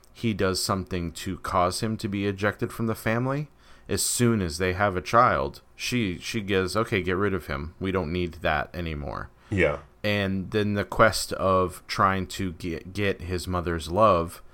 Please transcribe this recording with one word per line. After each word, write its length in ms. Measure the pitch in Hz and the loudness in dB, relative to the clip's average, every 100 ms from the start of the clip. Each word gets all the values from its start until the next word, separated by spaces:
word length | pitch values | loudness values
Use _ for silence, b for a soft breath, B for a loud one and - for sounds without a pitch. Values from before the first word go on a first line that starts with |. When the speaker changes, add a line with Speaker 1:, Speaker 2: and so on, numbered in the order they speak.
| b | b
Speaker 1:
he 220 | - 113 | -4 -2
does 300 | 101 95 92 | 0 0 0
something 480 | - 98 90 92 85 | -2 -2 -4 -4 -6
to 260 | 80 - 87 | -6 -8 -8
cause 440 | - 95 90 90 | -2 2 2 0
him 140 | 113 110 | -4 -4
to 100 | 110 | -4
be 180 | 101 101 | -2 -2
ejected 480 | 95 104 98 117 | 0 -2 0 -4
from 140 | - 113 | -4 -4
the 80 | 110 | -2
family. 540 | 117 113 127 139 151 b b b - | -2 0 0 -4 -6 b b b -6
As 140 | 98 | -2
soon 400 | - - 120 113 | 0 2 4 4
as 160 | 87 78 | 0 0
they 160 | 92 | -2
have 220 | 90 104 92 | 2 0 0
a 60 | |
child, 600 | - 113 123 85 71 - - - | 2 6 6 4 0 -6 -18 -10
she, 420 | - 123 104 87 | -4 0 0 -4
she 240 | - 117 | -6 -6
goes, 340 | 95 98 92 90 | 0 0 2 0
"Okay, 280 | - 104 | 0 0
get 140 | 87 92 | 0 0
rid 160 | 101 | 0
of 140 | 92 78 | -2 -4
him. 280 | 71 78 - | -6 -6 -6
We 120 | 95 | -2
don't 220 | 92 80 | -2 0
need 220 | 90 87 82 | -2 -4 -2
that 380 | 85 76 - | 0 0 -2
anymore." 560 | 85 85 76 65 50 50 - b | -6 -6 -6 -6 -8 -10 -16 b
Speaker 2:
Yeah. 280 | 101 80 73 - _ | 2 2 0 -8 _
Speaker 1:
And 460 | 104 104 98 95 90 | -2 0 0 -2 -2
then 220 | 107 104 | 0 0
the 120 | 101 95 | 0 -2
quest 480 | - 113 - - | 4 4 4 -4
of 500 | - 95 95 90 - - | 0 2 4 2 -2 -6
trying 400 | - 101 95 92 | 2 4 2 -2
to 260 | - 95 | -4 -6
get, 400 | 82 90 80 90 | -6 -8 -8 -8
get 280 | 95 101 98 | -2 -2 -2
his 240 | 90 92 92 | -4 -4 -2
mother's 440 | 90 85 85 78 | -2 -2 -2 -2
love 500 | 90 110 87 85 - - | 4 6 6 2 -6 -18